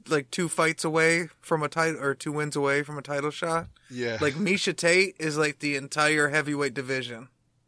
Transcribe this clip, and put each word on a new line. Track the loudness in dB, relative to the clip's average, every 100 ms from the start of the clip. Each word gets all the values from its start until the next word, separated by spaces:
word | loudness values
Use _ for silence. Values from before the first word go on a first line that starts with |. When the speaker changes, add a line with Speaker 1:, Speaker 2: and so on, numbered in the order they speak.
| 0
Speaker 1:
like, | 0 0
two | -2 0
fights | 2 2 2
away | 0 4 4 4 0 -10
from | -4 -2
a | 0
title, | 0 0 0
or | -2 -2
two | -4
wins | -4 -2 0
away | 2 0
from | -2 -10
a |
title | -6 -4 -4
shot. | -4 -2 -2 -4 -16 _
Speaker 2:
Yeah. | -4 -4 0
Speaker 1:
Like, | -2
Miesha | 0 0 2 0 0
Tate | 4 4 2 -2
is, | -4 0
like, | 0 0
the | -4 -4
entire | -4 0 2 4 2
heavyweight | 2 0 -2 -2
division. | -4 -4 -4 -4 -12 -16 _ _ _